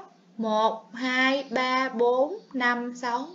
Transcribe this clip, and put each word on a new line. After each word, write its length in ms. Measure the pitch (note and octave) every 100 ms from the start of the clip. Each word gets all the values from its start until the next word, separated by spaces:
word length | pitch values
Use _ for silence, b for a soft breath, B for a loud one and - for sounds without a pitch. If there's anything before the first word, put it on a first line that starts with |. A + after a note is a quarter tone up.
| - - _ -
một, 580 | A3 G#3+ A3 - -
hai, 500 | A#3 B3+ B3+ C4 C#4 C4+
ba, 380 | A#3 B3+ B3+ C4
bốn, 500 | A3+ A#3+ B3+ D4 G#4 -
năm, 440 | C4 B3 A#3+ B3 B3
sáu, 320 | B3 A#3+ D4+